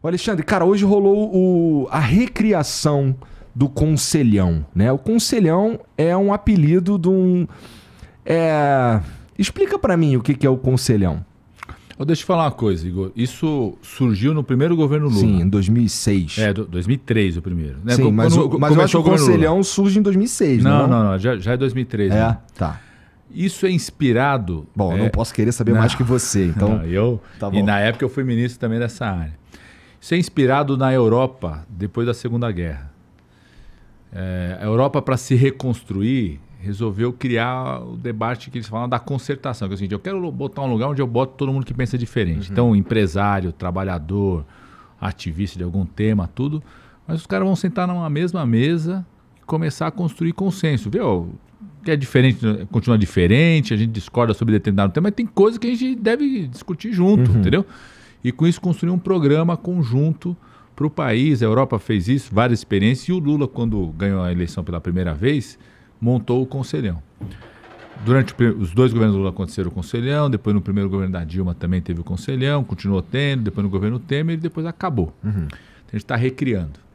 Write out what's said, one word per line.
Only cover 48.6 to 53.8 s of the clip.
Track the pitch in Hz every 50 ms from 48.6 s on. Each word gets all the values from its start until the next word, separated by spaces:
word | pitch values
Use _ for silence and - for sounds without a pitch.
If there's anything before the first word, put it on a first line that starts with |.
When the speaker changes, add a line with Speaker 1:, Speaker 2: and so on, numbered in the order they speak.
| 127 151 170 170 156 165 185 190 180 - _ _ _ _ _ _
Speaker 2:
e | _
começar | - 160 156 165 156 - - 160
a | 160
construir | - 208 175 160 - - 170 165 165
consenso. | - 190 196 - - - 160 147 113 - 104
Viu? | 107 190 208 143 101 87 85 85 - - _ _ _ _ - - - -
Que | - 160
é | 160
diferente, | 147 135 - - 135 127 131 113 - 120 110 107 104 90 101
continua | - 117 - - 117
diferente, | 107 101 - - 95 87 85 104 135 165 170 165 156 139 - 117
a |
gente | 104